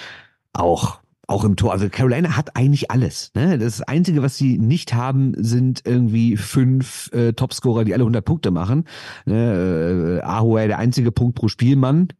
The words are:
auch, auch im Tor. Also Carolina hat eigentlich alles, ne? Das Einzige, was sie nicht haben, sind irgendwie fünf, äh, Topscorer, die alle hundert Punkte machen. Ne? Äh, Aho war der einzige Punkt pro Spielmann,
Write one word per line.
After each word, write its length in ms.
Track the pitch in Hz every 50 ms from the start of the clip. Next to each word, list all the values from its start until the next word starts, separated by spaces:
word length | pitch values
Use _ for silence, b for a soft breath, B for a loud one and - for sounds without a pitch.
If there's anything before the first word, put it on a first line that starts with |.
| B B B B B B B B _ _ -
auch, 460 | - 85 87 85 - - - - - _ _ _ _ _ -
auch 160 | - 101 107
im 120 | 104 98
Tor. 160 | - 101 117 92
Also 160 | 98 101 98
Carolina 460 | - - 131 127 120 143 175 170 -
hat 200 | - 156 - -
eigentlich 340 | 120 127 139 143 139 - -
alles, 420 | - 127 123 - - - - - -
ne? 240 | 110 135 185 180 123
Das 240 | 107 120 107 - -
Einzige, 400 | - 131 165 180 190 165 147 123
was 120 | 135 - -
sie 200 | 139 131 123 -
nicht 380 | 113 110 151 180 - - 120
haben, 400 | 117 123 131 135 135 135 131 - -
sind 460 | 101 113 117 123 127 127 123 - -
irgendwie 520 | - 123 123 123 113 107 117 117 117 104 104
fünf, 760 | 98 - - 131 131 127 131 131 127 - - - - - -
äh, 200 | 120 117 117 113
Topscorer, 500 | - 131 127 - - - 131 113 117 110
die 80 | 110 90
alle 100 | 127 127
hundert 200 | 110 117 113 -
Punkte 240 | - 160 156 - 104
machen. 360 | 90 80 87 98 127 156 165 B B B B B B B B
Ne? 960 | - 98 113 117 120 101 90 90 92 90 80 80 85 90 90 82 82 90 87 -
Äh, 20 |
Aho 300 | - 90 113 113 113 113
war 100 | 110 110 104
der 120 | 104 -
einzige 320 | 110 120 123 - 120 117
Punkt 240 | 107 - 123 123 120
pro 120 | - - 107
Spielmann, 600 | - - 120 123 139 135 131 127 139 165 185 180 -